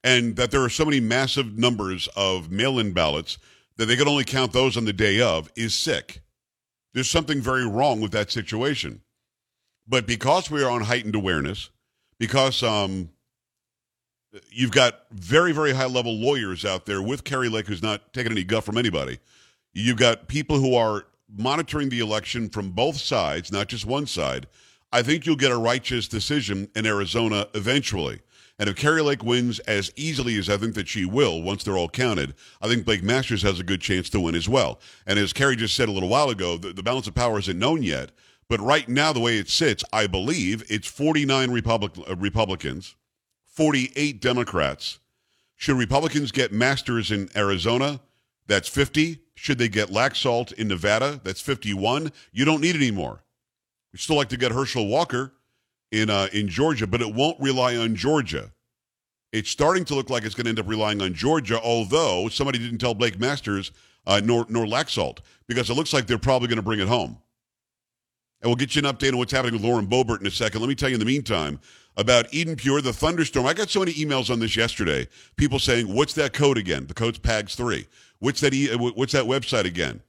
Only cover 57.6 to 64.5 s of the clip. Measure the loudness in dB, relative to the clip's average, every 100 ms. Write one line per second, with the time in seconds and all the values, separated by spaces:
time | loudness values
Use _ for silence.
57.6 | 0 0 0 0 2 0 0 -6 -10 _
58.6 | _ _ _ _ _ _ _ -6 -4 2
59.6 | 4 4 0 -2 0 -2 -4 -4 -2 -2
60.6 | -2 0 0 0 -2 0 2 2 2 0
61.6 | 2 0 2 2 2 0 -2 -2 -2 -2
62.6 | -4 -2 -2 0 0 0 -2 -2 -2 -4
63.6 | -4 -14 _ _ 2 2 4 2 2